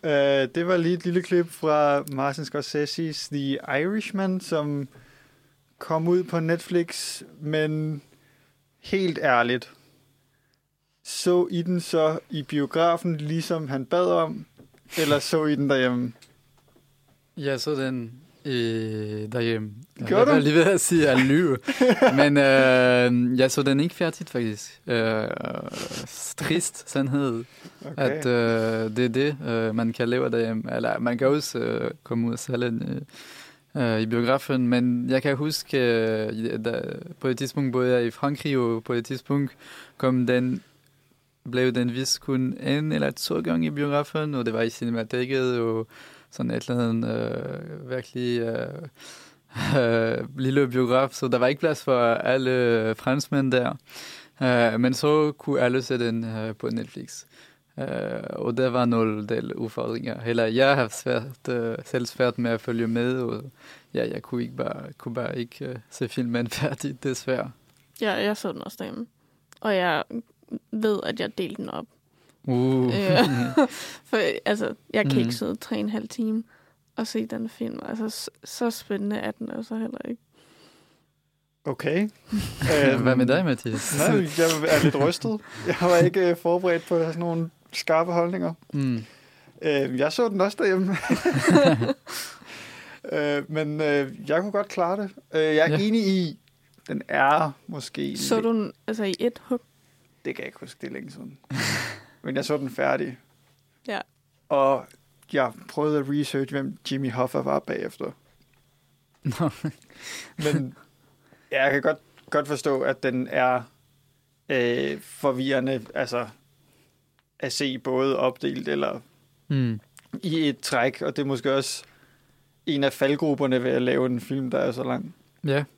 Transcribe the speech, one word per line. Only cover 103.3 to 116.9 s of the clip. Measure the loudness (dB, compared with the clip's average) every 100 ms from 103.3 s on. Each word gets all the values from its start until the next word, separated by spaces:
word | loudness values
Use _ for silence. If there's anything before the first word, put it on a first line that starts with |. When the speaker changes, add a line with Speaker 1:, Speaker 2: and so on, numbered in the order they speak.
| _ _ _ _ _ -8
Speaker 3:
Ja. | -8 -8 _ _ _ _
Speaker 1:
Og | 2 4 2 -2 -20 _ _ _
jeg | 0 0 -2 -10
prøvede | -2 0 0
at | 0
researche, | -2 -2 -2 -2 -4
hvem | -6 -8 -6
Jimmy | -4 -2
Hoffa | -2 -2 -2
var | 0 -2
bagefter. | -2 -6 -6 -8 -12 -12 _ _ _ _ _ _ _ _ _ _
Speaker 2:
Nå. | -8 -2 -4 -2 -10 -10 _ -20 -16 -14 -16 -4
Speaker 1:
Men | -2 0 -2 -10 -20 _ _ _ _ _ _
ja, | 0
jeg | 2
kan | 4
godt, | 2 0 _ _ -2
godt | -2 0
forstå, | -2 0 0
at | 0 0
den | -2 -2 -2
er, | 2 2 2 -4 _ _ _ _ _ _ _ _
øh, | 0 0 0 -2 -4
forvirrende, | -12 -4 -2 0 0 0 0 -4 -6 -6
altså, | -4 -4 -6 -12 _ _ _ _ _